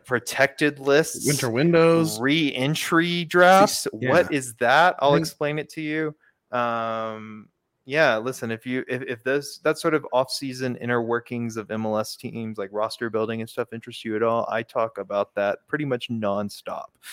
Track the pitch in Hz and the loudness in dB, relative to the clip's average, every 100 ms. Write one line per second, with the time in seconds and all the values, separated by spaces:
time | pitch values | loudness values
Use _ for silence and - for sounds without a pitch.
0 | - 123 - - 135 - 151 139 139 143 | -2 -2 -2 0 0 2 0 0 2 4
1 | 160 - - 143 127 117 165 170 165 165 | 2 -2 -2 0 0 2 4 6 6 6
2 | 160 110 127 156 147 123 131 160 - 165 | 2 0 0 2 0 0 -2 -2 0 2
3 | 170 175 165 180 180 190 202 - - 110 | 2 -2 0 6 8 8 6 2 -6 -4
4 | 127 156 180 147 123 117 120 139 175 - | 2 2 2 0 -4 -2 4 6 6 4
5 | 143 147 160 - 147 151 147 - 156 156 | 4 4 2 -4 -4 -4 -8 -10 -6 -4
6 | 156 151 _ _ _ 123 120 117 113 113 | -4 -8 _ _ _ -4 -2 -2 -4 -4
7 | 113 110 110 107 104 _ _ _ - 143 | -6 -10 -14 -18 -20 _ _ _ -6 2
8 | 151 110 117 131 117 110 127 127 - 127 | 2 2 -2 -6 -6 -6 -4 -6 -4 -6
9 | 127 120 131 143 139 - 151 156 165 156 | -6 -6 -2 -2 -4 -4 -2 0 0 0
10 | 127 123 135 - 139 127 131 123 120 120 | 0 -2 0 -4 -8 -6 -6 -4 -2 -2
11 | 117 117 - 120 117 110 104 110 110 107 | 0 -2 -4 -8 -6 -6 -6 -4 -2 -2
12 | 107 - 123 110 110 107 98 104 110 - | -4 -8 -12 -10 -10 -8 -8 -4 -4 -4
13 | 117 110 110 113 110 - 117 117 123 117 | -4 -2 -2 -4 -8 -6 -8 -8 -14 -12
14 | 113 107 113 117 - 113 117 127 113 - | -6 0 2 0 0 -4 -4 -4 -4 -4
15 | 95 101 101 - 101 - - 151 147 127 | -6 -2 -2 -2 -2 -2 -4 -6 -2 -4
16 | - 113 107 101 104 - - 90 - _ | -4 -4 -2 -2 -4 -8 -12 -12 -12 _
17 | - | -20